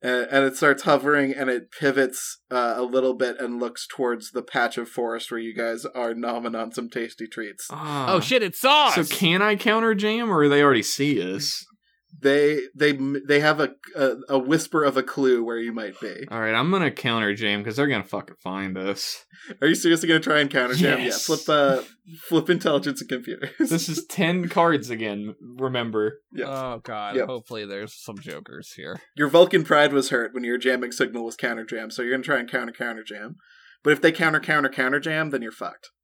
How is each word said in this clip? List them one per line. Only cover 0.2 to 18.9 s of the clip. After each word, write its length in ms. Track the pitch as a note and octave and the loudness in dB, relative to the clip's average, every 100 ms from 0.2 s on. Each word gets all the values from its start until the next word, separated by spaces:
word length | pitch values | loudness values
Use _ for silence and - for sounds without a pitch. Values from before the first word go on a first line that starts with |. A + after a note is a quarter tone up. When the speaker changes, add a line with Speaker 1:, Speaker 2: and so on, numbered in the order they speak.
| A#2+ | 2
Speaker 1:
and 140 | C#3 | 2
it 120 | C3+ C3+ | 2 4
starts 260 | D3+ C#3 | 4 4
hovering, 520 | - C#3+ C3+ D3 C#3 | 4 2 4 2 2
and 160 | C3+ C3 | -2 -2
it 200 | B2 - - | -2 -4 -2
pivots, 640 | D3 C3+ C3 C3 - - _ | 0 2 0 0 -12 -14 _
uh, 240 | B2+ A#2+ A2+ | -2 -2 -2
a 60 | |
little 320 | B2 B2+ C3 | -2 0 0
bit 220 | B2 B2 A#2 | 0 -4 -4
and 220 | B2+ A#2+ | -8 -4
looks 260 | A#2+ A#2+ - | -6 -8 -14
towards 440 | - B2+ A#2 A2 | -4 -2 -2 -6
the 120 | B2 | -10
patch 360 | A#2+ C3+ A#2+ A#2+ | -6 -2 -2 -2
of 100 | A#2 | -8
forest 420 | - A#2+ A2+ - | -6 -4 -6 -8
where 100 | A#2+ | -8
you 140 | A2+ | -8
guys 300 | A2 A#2 A2+ | -4 -4 -4
are 300 | B2+ C3 A#2+ | -8 -6 -4
nomming 460 | A#2 A#2+ A#2+ A#2+ A2+ | -4 -4 -4 -4 -6
on 120 | A2+ | -8
some 160 | A#2 A#2 | -8 -8
tasty 380 | A#2+ A2+ - A2 | -8 -8 -10 -14
treats. 420 | - G#2+ G2 - | -10 -12 -12 -14
Speaker 2:
Ah. 420 | - D3+ D3 C3+ | -12 -8 -4 0
Speaker 3:
Oh 60 | F#3 | 0
shit, 220 | D3+ B3+ | 2 0
it's 180 | G3+ - | 0 0
sauce! 340 | B3+ D4 C#4 | 4 6 6
Speaker 2:
So 100 | G#3 | 4
can 380 | D3 - F3+ F3+ | 0 0 2 4
I 140 | G#3 G#3 | 4 2
counter 380 | A3+ A3 A3+ | 2 2 2
jam, 360 | G#3+ G#3 A3 A#3+ | 2 0 -2 0
or 180 | F3 D3 | 4 6
they 140 | C#3+ | 6
already 200 | D3 B2+ | 6 6
see 380 | G2+ - C#3+ C3 E2+ | 2 0 0 2 0
us? 300 | G2 C#3+ - - _ _ _ _ - | -4 -6 -6 -10 _ _ _ _ 0
Speaker 1:
They, 420 | C#3 C#3+ D3 D3+ B2+ | 2 4 4 2 -4
they, 240 | C3 D3 C#3 C3+ C#3 C#3 | 0 2 2 -2 -4 2
they 120 | C#3+ | 4
have 200 | D3+ D3+ | 4 2
a, 120 | D3 - - | 0 -2 -14
a, 200 | - C3+ B2 - | 0 0 0 0
a 80 | C#3 | 0
whisper 460 | C3 D#3+ - D#3+ | 2 0 2 0
of 120 | D3 C3 | 2 2
a 60 | |
clue 420 | B2+ - C3+ B2 | -2 0 2 2
where 140 | A#2 A#2 | 2 -4
you 120 | A#2 | -4
might 260 | A2+ G#2+ F#2+ | -6 -8 -8
be. 260 | A2 - - | -10 -10 -10
Speaker 2:
All 100 | A2+ | -4
right, 140 | A2 | 0
I'm 160 | A2+ C#3+ | 2 2
gonna 200 | F#3+ D#3+ | 2 0
counter 440 | A2+ C3 A#2 G#2+ | -2 -2 0 0
jam 280 | G#2 A2 G2+ | 0 0 -2
'cause 140 | G#2 A2 | -4 -2
they're 120 | C#3+ | 0
gonna 160 | A#2+ | 0
fucking 320 | F#2+ G2+ - - | -4 -8 -10 -14
find 360 | - F#2+ G2 F#2+ | -10 -8 -6 -6
us. 440 | F#2+ | -4